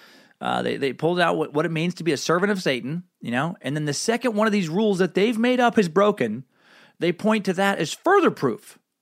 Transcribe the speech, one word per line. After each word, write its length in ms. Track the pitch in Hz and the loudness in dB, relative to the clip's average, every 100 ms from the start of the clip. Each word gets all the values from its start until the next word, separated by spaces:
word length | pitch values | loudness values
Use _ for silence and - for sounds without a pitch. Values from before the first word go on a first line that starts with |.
| - - _ - | -20 -20 _ -8
Uh, 220 | 123 123 | -4 -2
they, 140 | 120 113 | -2 -4
they 140 | 135 | -4
pulled 280 | 120 156 180 | -2 -2 0
out 180 | 170 170 | 0 0
what, 160 | 151 | -2
what 140 | 147 170 | -2 -2
it 40 | |
means 220 | 160 175 175 | -2 -4 -4
to 80 | |
be 80 | 165 | -2
a 40 | 135 | -2
servant 340 | - 170 202 | 0 0 0
of 120 | 196 | -2
Satan, 400 | 175 127 123 170 - _ | -2 -2 -4 -8 -10 _
you 80 | - | -4
know, 260 | 123 160 - | -2 -2 -4
and 140 | 135 151 | -6 -4
then 100 | 151 | -4
the 80 | |
second 420 | 131 - 233 254 208 | -4 -2 -2 0 0
one 120 | 220 | 2
of 60 | |
these 160 | 208 160 | 2 0
rules 280 | 175 220 185 | 0 2 2
that 160 | 185 | 2
they've 240 | 180 214 220 | 2 0 2
made 220 | 240 254 | 0 2
up 180 | 240 233 | 2 4
is 100 | 175 | 2
broken, 560 | 165 208 208 117 113 - _ _ - - - | 4 2 2 -2 -4 -10 _ _ -20 -20 -4
they 140 | 170 | -4
point 340 | - 214 220 190 | 0 0 0 0
to 80 | |
that 240 | 180 196 196 | 0 0 0
as 160 | 151 | -4
further 380 | - 330 392 294 | -2 2 4 4
proof 480 | - 135 101 - - _ _ | 0 -2 -4 -10 -20 _ _